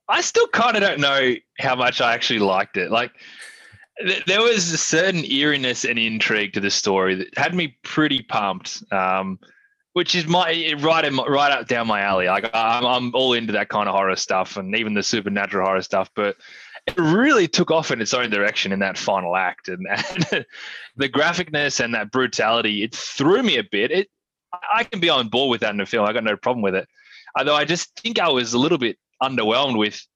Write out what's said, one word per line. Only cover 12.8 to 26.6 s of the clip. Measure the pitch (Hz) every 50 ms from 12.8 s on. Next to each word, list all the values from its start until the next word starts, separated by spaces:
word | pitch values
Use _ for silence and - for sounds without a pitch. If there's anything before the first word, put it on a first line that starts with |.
| 123
I'm | 123 123 123 127 123 120
all | 135 131 131 123
into | 117 113 110 104
that | 104 104 -
kind | - 107 104 101
of | 95
horror | 98 98 95 92
stuff | - - - 98 95 92 - - 101
and | 95 95 104
even | 113 117 107 107
the | 101 95
supernatural | - - 113 95 101 98 101 101 101 - 98 92 95
horror | 95 95 90
stuff, | - - 95 95 - -
but | - 104 101 98 _ - - - - - - - - - -
it | - -
really | 170 156 165 208 254 294 294 233 180 156
took | - - 175 -
off | 160 165 156 -
in | 143 117
its | 110 101 -
own | 123 120 113
direction | 107 101 101 104 107 - - 95 98
in | 95
that | 98 95 90 -
final | - - 101 95 92 85 87
act. | 92 92 90 - _ - -
And, | 92 90 95 185
<laughs> | 202 - - - - 185 160 -
and | - 165 127 _ - - - - - - - - _ 120
the | 139 135
graphicness | 120 135 151 170 175 175 180 156 151 147 147 143 - -
and | 123 117 117
that | 110 104 107
brutality, | - 131 127 120 - - 113 107 117 117 113 110 104 104 101
it | 113 -
threw | - - - - - 143 151 190 247 269
me | 214 156 120
a | 104
bit. | - - 98 107 131
It, | 156 185 202 - _ _ _ _ _ _ _ - - 180 - - 208
I | 220 233
can | - - 190
be | 170 170
on | 156 131 120 110
board | 107 123 139 135
with | 120 110
that | 117 107 101
in | 101
a | 98
film. | - - 113 104
I | 104
got | 110 120 110
no | 110 104
problem | 98 - 120 127 120